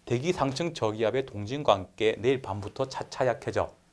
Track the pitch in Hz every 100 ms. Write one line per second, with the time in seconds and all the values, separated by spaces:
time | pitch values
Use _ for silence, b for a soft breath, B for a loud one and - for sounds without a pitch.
0 | - 123 160 180 139 135 170 165 110 110
1 | 107 127 131 101 104 139 131 98 92 -
2 | 110 101 117 131 98 98 98 - 135 -
3 | - - 127 113 - 104 - - _